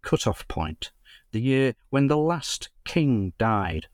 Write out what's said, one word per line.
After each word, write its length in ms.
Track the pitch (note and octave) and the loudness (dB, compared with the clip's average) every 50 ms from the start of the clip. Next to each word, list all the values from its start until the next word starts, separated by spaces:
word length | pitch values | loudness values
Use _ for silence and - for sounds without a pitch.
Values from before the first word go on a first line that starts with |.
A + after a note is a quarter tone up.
cut-off 460 | - - - - - A2+ G2 - - - | 0 0 -2 0 0 -2 -2 -4 -8 -10
point, 420 | - - D#2+ D#2 D#2+ _ - - _ _ _ - - - _ _ | -6 -6 -6 -6 -6 _ -12 -14 _ _ _ -20 -20 -20 _ _
the 100 | - A2 | -6 -2
year 340 | A#2 C3 C3+ C3+ C3+ C3 A2+ _ _ _ | 0 2 2 4 2 2 0 _ _ _
when 180 | - C3+ C#3 C#3 | 2 2 4 4
the 80 | D3+ | 4
last 540 | D3+ D3+ D#3+ E3+ D#3+ - - - - - - _ - _ | 2 2 0 -2 -2 -4 -6 -8 -8 -8 -14 _ -18 _
king 480 | - - E3+ D#3 C#3+ B2 G#2+ G2 F#2 - _ | -2 0 2 2 4 2 2 0 -2 -2 _
died 480 | A2 A2+ A2 G#2 F#2+ F2 E2 D#2 - - | 0 2 2 0 0 -2 -4 -6 -8 -10